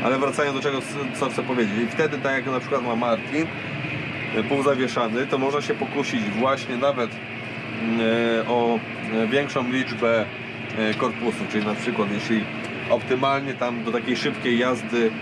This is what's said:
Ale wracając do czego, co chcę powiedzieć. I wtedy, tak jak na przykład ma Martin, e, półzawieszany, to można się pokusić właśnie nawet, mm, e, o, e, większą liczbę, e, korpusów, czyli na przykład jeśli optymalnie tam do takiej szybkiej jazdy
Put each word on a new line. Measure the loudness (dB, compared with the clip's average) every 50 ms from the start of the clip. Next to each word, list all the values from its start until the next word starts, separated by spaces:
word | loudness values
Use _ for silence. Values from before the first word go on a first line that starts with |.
| 2
Ale | 2 2
wracając | 2 2 0 2 2 0 2 0
do | 0 0
czego, | 0 0 -2 -4 -4 -6 -6 -4 -4 -2
co | -2 -2 -2
chcę | 0 -2 -2
powiedzieć. | 0 2 2 2 2 2 0 0
I |
wtedy, | 0 2 2 0 2 0
tak | 0 0 0 0
jak | 0 0
na | 0 -2 -2
przykład | 0 0 0 0 0
ma | 0 0
Martin, | 2 2 2 2 2 0 -2 0 0 0 -2 -4 -8 -8 -6 -6 -6 -6 -4 -4 -6 -6 -6 -6 -6 -6 -4 -2
e, | -2 0
półzawieszany, | 2 0 2 4 4 4 4 2 0 2 0 0 0 0 0 0
to | 0 0
można | 0 0 2 0 0
się | 0 0 -2
pokusić | -2 -2 -4 -2 -2 -2 0 0 0
właśnie | 0 0 0 2 2 2 2 0 -2 -4 -2
nawet, | 2 2 2 2 2 -2 -2 -4 -8 -10 -10 -10 -10 -8 -8 -8 -8 -8 -8 -6 -4 -2
mm, | 0 2 2
e, | 4 4 4 4 4 4 2 2 2 2
o, | 2 4 4 4 2 2 0 -4 -8 -8 -6 -2 0
e, | 2 2
większą | 4 4 2 2 2 0 0 0 2
liczbę, | 0 0 0 -2 -2 0 2 4 4 4 2 0 -4 -10 -10 -10 -10 -10 -8 -6 -2
e, | 0 0 0 2
korpusów, | 2 0 0 0 0 -2 -2 -2 -2 -4 -2
czyli | -2 0 0
na | 0 -2
przykład | -2 -2 -2 0 0 0 0
jeśli | 0 -2 0 2 0 0 0 -2 -6 -8 -8 -8 -8 -8 0 0
optymalnie | 0 0 2 0 0 2 4 2 2 0 0 -4 -4
tam | -2 -2 -2 -2 -2 -4
do | -2
takiej | -2 -2 0 0 -2
szybkiej | 0 0 -2 -2 0 0 2 2 4
jazdy | 4 2 0 0 -2 -2 2 2 2 2 2 0